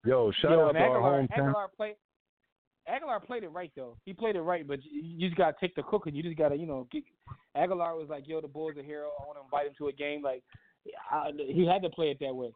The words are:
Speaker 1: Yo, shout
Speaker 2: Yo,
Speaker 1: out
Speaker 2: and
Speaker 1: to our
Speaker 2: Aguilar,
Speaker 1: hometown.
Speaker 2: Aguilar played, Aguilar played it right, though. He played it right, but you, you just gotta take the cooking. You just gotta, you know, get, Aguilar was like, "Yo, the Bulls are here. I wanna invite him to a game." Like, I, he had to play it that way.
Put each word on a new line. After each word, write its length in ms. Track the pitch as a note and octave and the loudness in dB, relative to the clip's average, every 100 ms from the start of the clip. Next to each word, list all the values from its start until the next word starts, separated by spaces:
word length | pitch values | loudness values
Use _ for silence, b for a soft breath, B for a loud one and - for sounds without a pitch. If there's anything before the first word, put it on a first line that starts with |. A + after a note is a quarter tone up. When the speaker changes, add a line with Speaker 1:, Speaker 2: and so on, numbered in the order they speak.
Speaker 1:
Yo, 260 | A2+ B2+ A2 G2 | 4 4 4 4
shout 120 | - | 6
Speaker 2:
Yo, 120 | E3 | 8
Speaker 1:
out 40 | D#3 | 8
Speaker 2:
and 80 | D3+ | 6
Speaker 1:
to 60 | |
our 120 | E3 B2+ | 4 6
Speaker 2:
Aguilar, 260 | B2 C#3+ | 6 4
Speaker 1:
hometown. 260 | C3 A3 C#3 | 2 2 2
Speaker 2:
Aguilar 200 | C3+ G3 _ | 2 -2 _
played, 180 | G#3+ G#3 _ _ _ _ _ _ _ _ - | -8 -8 _ _ _ _ _ _ _ _ -6
Aguilar 320 | A#3+ D#4 A3 | -6 -2 -4
played 240 | - B3 | -4 -8
it 40 | F#3 | -8
right, 200 | E3 F3 D3 | -10 -10 -10
though. 200 | B2+ A#2 | -14 -14
He 80 | - | -16
played 240 | F#3 A3+ G3 | -4 -2 0
it 40 | |
right, 260 | E3 F3+ C#3+ | 0 -2 -2
but 160 | C#3+ | -8
you, 180 | C#3+ D3 | -8 -10
you 260 | E3 E3+ F3+ | -10 -2 -2
just 80 | E3+ | 4
gotta 180 | E3+ C#3+ | 2 2
take 140 | F3+ | -4
the 80 | - | -4
cooking. 320 | C#3 G#3+ E3 | 0 0 0
You 80 | C#3+ | -4
just 140 | E3+ D#3+ | -4 2
gotta, 180 | D3+ C#3+ | 2 2
you 100 | E3 | -2
know, 200 | C3+ B2 | -6 -6
get, 140 | D4+ - _ B B B | -8 -10 _ B B B
Aguilar 420 | C#3 F3+ F#3 E3+ E3 | -2 0 0 -2 -4
was 120 | D3+ | -8
like, 180 | D3 C#3 | -10 -6
"Yo, 140 | D#3+ | -6
the 80 | D3+ | -6
Bulls 280 | C#3 D#3+ D3 | -8 -8 -8
are 40 | |
here. 220 | C#3 D3+ | -12 -10
I 220 | D3 D3 C#3+ | -10 -10 -12
wanna 140 | D3 | -14
invite 220 | C3+ C#3+ C#3+ | -4 -2 -2
him 80 | C#3 | -4
to 100 | D3 | -6
a 40 | |
game." 300 | C#3 C#3+ D3 | -4 -6 -4
Like, 200 | C#3+ C3 _ b b b - - - | -4 -6 _ b b b -18 -16 -4
I, 200 | D3+ D3+ D3 | -4 -4 -6
he 300 | C#3 D3+ F3 | -2 2 4
had 160 | F#3+ | 4
to 80 | F3+ | 0
play 200 | D#3 D#3 | -2 -2
it 80 | C#3 | -2
that 140 | C#3 | -6
way. 160 | C3 B2 | -6 -8